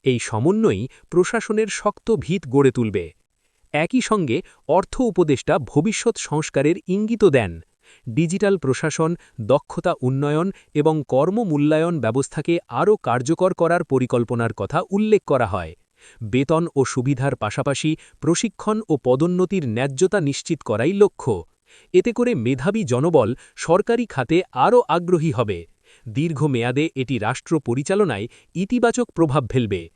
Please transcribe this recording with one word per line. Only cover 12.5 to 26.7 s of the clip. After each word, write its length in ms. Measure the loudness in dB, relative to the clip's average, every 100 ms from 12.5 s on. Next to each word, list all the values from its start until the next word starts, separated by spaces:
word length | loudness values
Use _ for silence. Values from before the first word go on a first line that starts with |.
| -2 _
আরও 240 | 0 2 2
কার্যকর 480 | 0 -2 0 0 0
করার 280 | 2 0 0
পরিকল্পনার 720 | 0 0 2 0 0 -2 -4
কথা 260 | -4 -4 -4 -2
উল্লেখ 320 | 0 2 2 2
করা 220 | 0 0
হয়। 260 | -2 -6 -14 _ _ -20 -14
বেতন 420 | -2 -2 2 0 0 0
ও 60 | 0
সুবিধার 480 | -2 -2 0 -2 -2
পাশাপাশি 560 | -6 -4 -4 -2 -2 -4 -8 _
প্রশিক্ষণ 580 | -2 0 -2 -4 -4 -4 -2
ও 40 | -2
পদোন্নতির 680 | 2 2 2 0 0 -2 -2
ন্যায্যতা 500 | -4 -4 0 0 2
নিশ্চিত 400 | -2 -4 -6 -6
করাই 300 | -2 0 0
লক্ষ্য। 400 | 4 2 2 -4 -4 -8 _ _ -20 _
এতে 180 | 2 2
করে 180 | 0 0 0
মেধাবী 460 | 0 0 0 0
জনবল 460 | 0 0 4 4 2 -2 -12 -12
সরকারি 480 | 0 2 2 -2 -2
খাতে 320 | -4 0 0 0
আরও 260 | 0 4 4 4
আগ্রহী 420 | -2 0 0 0
হবে। 280 | -2 -4 -4 -10 _ _ _ -8
দীর্ঘমেয়াদে 800 | -4 -4 -2 -2 0 0